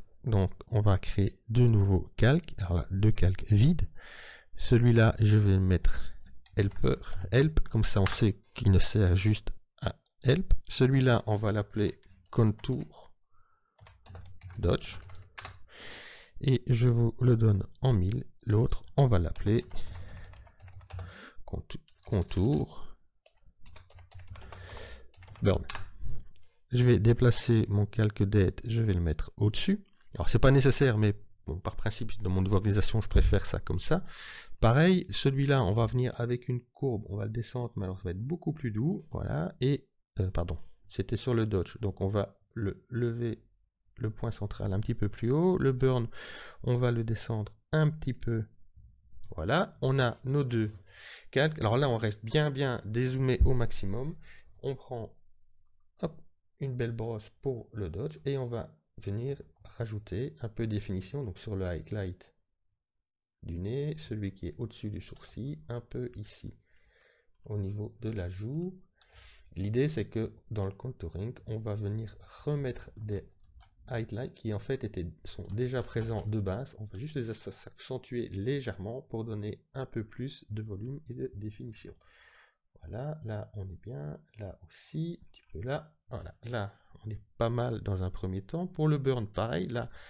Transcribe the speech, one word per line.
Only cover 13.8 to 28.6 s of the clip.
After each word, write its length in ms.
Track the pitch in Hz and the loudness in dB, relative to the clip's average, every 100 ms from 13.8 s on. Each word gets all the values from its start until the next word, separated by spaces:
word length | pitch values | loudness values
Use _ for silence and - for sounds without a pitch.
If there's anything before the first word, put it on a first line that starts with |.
| - - - - - - - - | -20 -20 -20 -16 -16 -16 -14 0
dodge. 420 | 90 - - - - - - - - - - - - - - - - - | 2 2 -2 -12 -14 -16 -16 -14 -14 -16 -20 -18 -16 -16 -18 -20 -18 -4
Et 240 | 135 123 - | 0 2 2
je 200 | 117 123 | 2 4
vous 260 | 117 117 - | 4 2 2
le 140 | 123 113 | 4 6
donne 320 | 113 98 - - | 6 4 0 -2
en 100 | 139 | 2
mille. 340 | 107 90 117 - - - | 4 2 0 -6 -8 0
L'autre, 400 | 104 123 - - - | 2 4 0 0 2
on 120 | 131 | 6
va 120 | 95 | 4
l'appeler 460 | 82 - 98 113 - - - - - - - - - - - - - - - - - - | 2 0 0 0 0 -2 -2 -4 -12 -14 -16 -18 -20 -20 -20 -18 -14 -12 -12 -16 -16 -14
contou-, 380 | - - - - - - - | -10 -10 -8 -12 -14 -20 -4
contour 920 | 101 - - 110 151 - - - - _ _ _ _ - - - - - - - - - - - - - - - - - - - - | -2 0 0 2 0 -2 -8 -10 -10 _ _ _ _ -20 -20 -18 -18 -20 -20 -20 -18 -16 -16 -16 -16 -14 -14 -14 -16 -20 -20 -20 -4
burn. 240 | 101 104 - - - - - - - - - _ - | 0 0 -2 -8 -8 -4 0 0 -2 -14 -20 _ -4
Je 140 | 123 123 | 2 4
vais 140 | 107 | 6
déplacer 640 | 110 113 123 - - 113 - | 6 6 4 4 4 2 4
mon 180 | 101 101 | 0 0
calque 380 | - 107 - | 2 0 2
d'aide, 380 | 101 104 90 - | 2 4 2 0